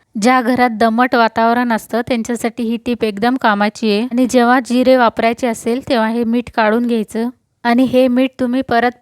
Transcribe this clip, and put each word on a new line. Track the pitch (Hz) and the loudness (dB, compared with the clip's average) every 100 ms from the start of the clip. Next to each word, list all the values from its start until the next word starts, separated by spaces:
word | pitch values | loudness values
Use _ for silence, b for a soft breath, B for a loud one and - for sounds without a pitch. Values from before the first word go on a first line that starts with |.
| _ 220 | _ -2
ज्या | 220 254 | 2 2
घरात | 233 247 247 | 2 2 0
दमट | 220 226 226 254 247 | 2 0 2 2 2
वातावरण | 226 - 226 240 240 | 2 2 0 2 0
असतं | 220 - 226 240 | -4 -4 -6 -2
त्यांच्यासाठी | 240 226 240 233 - | -4 -4 -4 -4 -4
ही | 226 233 | -6 -4
टिप | 247 240 | -4 -4
एकदम | 226 202 233 262 | -4 -2 -2 0
कामाची | 233 202 208 - 220 | 0 0 -2 -2 -2
आहे. | 202 | -2
आणि | 247 240 254 | -2 -2 0
जेव्हा | 254 240 254 | 2 4 2
जिरे | 226 247 254 262 | 0 0 4 4
वापरायचे | 226 - 226 233 254 | 2 2 -2 -2 -4
असेल | 226 233 247 269 | -4 -4 -4 -2
तेव्हा | 254 220 | -2 0
हे | 233 | -2
मीठ | 226 233 240 | -2 -2 -4
काढून | - 214 226 240 | -2 0 0 0
घ्यायचं | 233 202 220 233 - _ _ | -2 -4 -6 -6 -8 _ _
आणि | 240 240 | -2 2
हे | 254 254 262 | 2 2 2
मीठ | 247 262 - | 2 0 -2
तुम्ही | 254 254 | -4 -2
परत | 262 233 240 240 | -2 0 0 -2